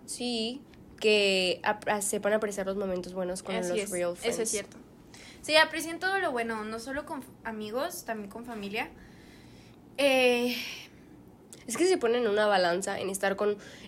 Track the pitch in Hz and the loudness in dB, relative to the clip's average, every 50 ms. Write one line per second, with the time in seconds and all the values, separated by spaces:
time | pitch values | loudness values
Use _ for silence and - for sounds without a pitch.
0 | - - - - 240 247 240 226 220 226 254 285 - - - - - - - - | -12 -12 -8 -6 -4 -2 -2 -2 -2 -4 -4 -8 -12 -18 -20 -20 -20 -20 -6 0
1 | - 220 214 208 202 196 190 190 185 180 - - - - 208 208 - - 208 208 | 4 4 6 6 6 4 4 4 2 2 0 0 0 -2 -2 -2 0 -2 0 0
2 | 202 - - 202 202 202 214 220 220 202 202 202 190 196 190 202 202 190 185 180 | 0 -2 -2 0 0 2 2 2 0 0 -4 -4 -4 -4 -2 -2 -2 -2 -2 -4
3 | 180 180 180 190 180 180 185 190 - - 190 185 180 180 175 220 196 196 190 175 | -4 -6 -6 -4 -4 -4 -4 -6 -6 -4 -4 -2 -2 0 0 -2 -2 -2 -2 -2
4 | 175 175 175 180 - 240 233 - 220 220 - 202 196 - - - - - - - | -2 -2 -2 -2 -2 -2 -2 -2 -2 -2 -2 -4 -4 -8 -12 -20 -20 -20 -20 -20
5 | - - - - - - - - - - 302 311 320 320 311 320 294 330 330 - | -20 -20 -20 -20 -20 -20 -20 -12 -2 4 6 6 6 6 2 -4 -6 -6 -6 -4
6 | 370 381 392 392 370 320 262 233 226 226 226 220 214 214 220 226 226 269 262 285 | -2 0 0 2 0 0 0 0 -2 -2 -4 -6 -6 -6 -8 -8 -8 -6 -6 -6
7 | 294 - 330 269 - - - - - 226 220 214 214 208 214 254 294 359 339 - | -6 -6 -8 -10 -10 -12 -16 -14 -10 -10 -8 -8 -8 -6 -4 -4 -4 -4 -6 -8
8 | - - 226 214 202 196 - 226 240 247 233 214 202 196 208 226 277 339 - - | -8 -8 -8 -8 -8 -10 -12 -12 -12 -10 -10 -8 -8 -6 -4 -4 -6 -6 -8 -18
9 | - - - - - - - - - - - - - - - - - - - - | -20 -20 -20 -20 -20 -20 -20 -20 -20 -20 -20 -20 -20 -20 -20 -20 -20 -10 -2 2
10 | 285 277 269 262 254 247 247 240 240 247 240 240 - - - - - - - - | 4 6 6 6 6 6 6 4 2 0 0 -2 -6 -8 -10 -12 -14 -18 -20 -20
11 | - - - - - - - - - - - - - - 226 - 330 381 370 - | -20 -20 -20 -20 -20 -20 -20 -20 -20 -20 -20 -16 -10 -6 0 2 4 4 4 4
12 | - 226 233 247 240 208 202 214 214 208 202 185 180 170 175 185 190 202 196 - | 4 2 2 4 2 2 4 4 4 4 4 4 4 4 2 0 0 -2 -4 -4
13 | - 190 196 190 - 196 196 196 208 208 208 202 - - - - - | -4 -4 -4 0 0 0 0 2 0 0 0 -2 -6 -16 -18 -18 -18